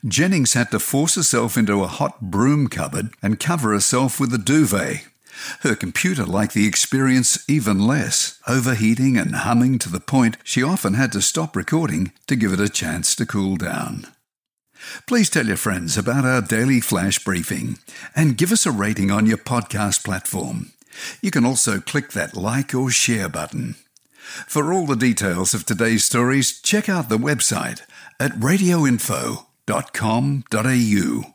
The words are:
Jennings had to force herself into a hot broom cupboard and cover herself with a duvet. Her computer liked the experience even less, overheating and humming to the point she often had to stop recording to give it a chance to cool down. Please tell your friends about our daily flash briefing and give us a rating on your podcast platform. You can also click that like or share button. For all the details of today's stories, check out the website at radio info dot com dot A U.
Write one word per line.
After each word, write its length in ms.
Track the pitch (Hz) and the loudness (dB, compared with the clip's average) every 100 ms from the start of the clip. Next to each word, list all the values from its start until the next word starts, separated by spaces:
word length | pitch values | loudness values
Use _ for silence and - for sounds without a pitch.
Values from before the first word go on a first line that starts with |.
| 113 | -2
Jennings 460 | 98 180 185 123 | 0 2 2 2
had 180 | 123 120 | 2 0
to 80 | 110 | -2
force 360 | - 139 165 - | 0 0 0 0
herself 420 | 160 123 113 123 | 0 0 0 0
into 260 | 107 101 | 2 2
a 40 | 92 | 0
hot 340 | - - - 98 | -2 -4 -4 -4
broom 380 | 98 127 147 135 | 2 2 4 0
cupboard 400 | - 78 123 110 - | -2 -4 -4 -8 -4
and 180 | 101 107 | -4 -2
cover 320 | 151 170 117 | -2 0 0
herself 480 | 104 - 127 131 - | 2 2 2 0 0
with 140 | 131 | -2
a 40 | 120 | 0
duvet. 680 | 101 151 127 98 78 - - _ _ - - - | 2 4 4 2 -2 -6 -10 _ _ -16 -14 -4
Her 140 | 143 107 | -2 -2
computer 500 | 92 - 180 156 90 | -2 -2 0 0 0
liked 280 | 95 104 | 0 0
the 140 | 107 104 | 2 2
experience 760 | 90 - 131 131 127 120 - - | 2 0 2 4 4 2 -2 0
even 320 | 147 107 98 | 0 2 2
less, 600 | 107 143 87 - - - - | 2 2 0 -2 -4 -8 -2
overheating 720 | 127 123 117 110 113 131 120 | 0 2 2 2 4 4 2
and 180 | - - | 0 -2
humming 420 | 101 117 123 127 | 2 4 4 2
to 100 | - | -2
the 120 | 87 | -6
point 340 | - 135 117 - | 0 2 2 0
she 180 | - - | -4 0
often 340 | 131 185 - 104 | 0 0 0 0
had 180 | 131 | 0
to 80 | 101 | 0
stop 340 | - 160 160 - | -2 -2 -4 -4
recording 560 | - 160 160 80 92 _ - | -2 -2 0 -2 -4 _ -4
to 80 | 131 | 0
give 160 | 107 | 2
it 80 | 92 | 2
a 80 | 104 | 0
chance 480 | - 82 82 - - | -2 -4 -4 -2 -2
to 100 | 117 | -4
cool 300 | 104 95 95 | -2 -2 -2
down. 500 | 87 - - - - _ _ _ _ _ _ _ - - - | -4 -6 -8 -10 -14 _ _ _ _ _ _ _ -18 -16 -2
Please 220 | 240 202 | 2 2
tell 180 | 160 113 | 2 0
your 80 | 92 | -2
friends 420 | 107 92 82 107 | -2 -4 -2 -2
about 280 | 101 131 127 | 0 0 2
our 160 | 127 | 0
daily 400 | 98 113 127 127 | 0 0 2 2
flash 420 | - 98 98 - | 2 0 0 -2
briefing 560 | - 90 - 98 120 - - - - 147 | -2 -4 -2 -6 -6 -8 -12 -20 -8 2
and 220 | 156 117 | 2 2
give 140 | 175 | 2
us 140 | 220 180 | 2 0
a 60 | |
rating 400 | 113 101 104 98 | 0 -2 0 0
on 140 | 101 107 | 4 2
your 120 | 110 | 2
podcast 680 | - 123 110 104 101 - | 0 -4 -2 -4 -2 -2
platform. 680 | - 92 - 95 - - - _ _ - - - | -2 -6 -6 -6 -6 -8 -10 _ _ -16 -14 -6
You 100 | 196 | -2
can 140 | 139 120 | 2 2
also 340 | 131 - 101 | 2 0 -2
click 320 | - 147 127 | -2 -4 -4
that 240 | 101 80 - | -6 -6 -4
like 400 | 95 123 139 123 | -2 -2 -2 -2
or 160 | 131 | 0
share 380 | 123 - 113 90 | 0 0 0 -2
button. 460 | 82 78 - - - _ _ _ _ - - - | -6 -8 -6 -8 -10 _ _ _ _ -18 -16 -6
For 280 | 151 147 | -2 0
all 120 | 185 160 | 0 0
the 100 | 123 | 2
details 580 | 123 110 101 87 92 | 2 2 0 0 -2
of 120 | 110 - | -2 -4
today's 380 | 104 113 113 | 0 2 2
stories, 560 | - 120 123 139 - - | 2 2 2 2 0 -2
check 280 | - 208 208 | 0 0 0
out 180 | 185 120 | -2 0
the 100 | 110 | 0
website 640 | 135 139 - 110 120 117 - - - _ | 0 0 0 -2 -4 -8 -16 -20 -20 _
at 240 | 139 107 | -4 0
radio 420 | 123 190 180 175 143 | 2 4 4 4 4
info 600 | 120 - 78 58 - - _ - | 2 0 -4 -4 -8 -14 _ -4
dot 280 | 98 - | -4 -4
com 500 | - 113 113 139 139 - | -4 0 0 0 -2 -2
dot 160 | 107 123 | -2 2
A 100 | 127 | 2
U. 480 | 113 101 76 57 55 | 4 2 2 -2 -6